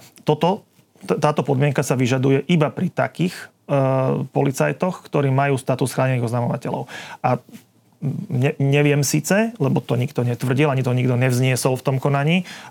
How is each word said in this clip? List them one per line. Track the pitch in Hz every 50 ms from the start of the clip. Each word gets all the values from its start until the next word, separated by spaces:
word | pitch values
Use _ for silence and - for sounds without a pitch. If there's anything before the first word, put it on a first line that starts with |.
| - - - - -
toto, | - 151 143 - 170 196 220 - _ _ _ _ _ _ _ -
t-, | - - -
táto | - 151 151 - 143
podmienka | - 139 127 143 147 131 - 139
sa | - 143
vyžaduje | 127 131 117 131 131 127 135 135 135 - -
iba | 175 156 151 139 -
pri | - 185 170
takých, | - - 127 - - - 160 185 -
e, | - - - _ _ _ - 143 139 135 131 135 131 131 131 139 143 131 135 -
policajtoch, | 143 139 139 135 - 156 151 143 - - 185 180 - -
ktorí | - - 147 139 135
majú | 131 135 139 143 139 127
status | - - 131 123 139 120 -
chránených | - 131 131 131 123 120
oznamovateľov. | 113 120 123 120 123 123 123 - - - 131 131 - - - - - - -
A | - 127 127 117 - - - - - _ _ _ _ _ _ - - 135 - - - - -
ne-, | 123 131 147 156
neviem | - 139 139 139 147 147 147 143 143 139
síce, | - - 151 - - 185 208 226 226 226 -
lebo | 139 131 -
to | - - - 131
nikto | 123 123 139 - - 123
netvrdil, | 120 120 - - 127 131 127 147 151 131
ani | 131
to | 123 131 123
nikto | 127 127 127 123 123
nevzniesol | 131 131 123 123 127 131 127 120 - 139 131
v | 127 -
tom | 143 135 131
konaní, | - 143 139 139 143 151 170 190 180 - - - - -